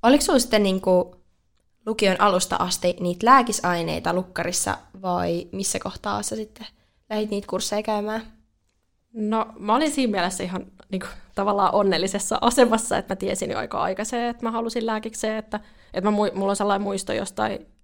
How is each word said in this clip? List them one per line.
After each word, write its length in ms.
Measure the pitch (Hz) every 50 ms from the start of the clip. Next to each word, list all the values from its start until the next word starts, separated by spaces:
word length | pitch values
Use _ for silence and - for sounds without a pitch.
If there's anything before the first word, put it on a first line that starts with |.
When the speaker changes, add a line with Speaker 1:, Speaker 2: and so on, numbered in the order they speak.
Speaker 1:
Oliko 220 | - 233 269 294 -
sulla 140 | - 339 262
sitten 240 | 240 - - 214
niinku 520 | 208 196 190 190 - 190 185 180 180 - - _ _ _ _ _ _ _ _ _ _ _ _ _ _
lukion 340 | 220 220 220 208 196 185 -
alusta 360 | - 208 190 185 185 - 185
asti 400 | 170 175 180 - - - 180 180 -
niitä 260 | 175 175 175 180 -
lääkisaineita 880 | 226 262 269 240 240 208 - - 180 175 170 170 165 156 165 165 170 175
lukkarissa 640 | 185 185 - - - 170 175 180 - - 196 190 - - - _ 190
vai 440 | 190 185 175 180 180 170 170 170 180 170
missä 260 | - 190 202 - - 190
kohtaa 440 | - 196 - - - 208 202 208
sä 140 | 208 - 220
sitten 300 | 220 214 214 - - 226 - _ _ _ _ _ _ _ _
lähdit 200 | 214 214 214 214
niitä 160 | 208 202 202 -
kursseja 340 | - 190 - - 208 208
käymään? 400 | 214 220 214 208 208 214 214 226 220 - - _ _ _ _ _ _ _ _ _ _ _ _ _ _ _
Speaker 2:
No 340 | 233 226 214 208 220 220 220 220 - -
mä 160 | 190 208 220
olin 160 | 262 320 302
siinä 200 | 285 - 262 233
mielessä 340 | 208 196 175 185 190 - 196
ihan 220 | 180 180 190 - - - - - _
niinku 160 | 202 185 - - - - - - -
tavallaan 400 | - 196 202 202 202 196 180 -
onnellisessa 640 | 208 202 196 180 160 180 196 - 202 - - 220 -
asemassa, 580 | - 240 - - 247 233 220 220 220 - - -
että 140 | - -
mä 40 | 190
tiesin 340 | 190 190 190 190 190 196 -
jo 80 | - -
aika 240 | - - - -
aikaiseen, 480 | - - 190 190 214 - - 233 240 240
että 160 | 233 240 240
mä 40 | 226
halusin 360 | 226 233 233 226 233 247 226
lääkikseen, 500 | 226 220 214 214 226 220 - - 220 220
että, 240 | 220 214 - - 214 - - - - - - -
että 160 | - 185 208
mä 60 | 214
mui-, 140 | 208 208 196 -
mulla 180 | 190 196 196
on 40 | 202
sellainen 260 | 196 202 208 202 196 208
muisto 280 | 202 196 190 190 -
jostain 540 | 214 214 196 190 - - 214 220 196 - - _ _ _